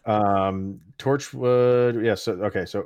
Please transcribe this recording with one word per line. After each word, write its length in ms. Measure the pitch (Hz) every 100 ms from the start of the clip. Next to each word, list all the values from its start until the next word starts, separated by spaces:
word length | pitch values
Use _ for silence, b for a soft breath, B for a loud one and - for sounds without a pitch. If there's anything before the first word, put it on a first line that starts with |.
| -
Um, 760 | 107 101 98 95 95 95 95 - -
Torchwood, 1040 | 135 139 - 135 123 123 123 123 123 117
yeah, 120 | 113 101
so, 180 | 113
okay, 320 | 92 101 98 85
so 180 | 101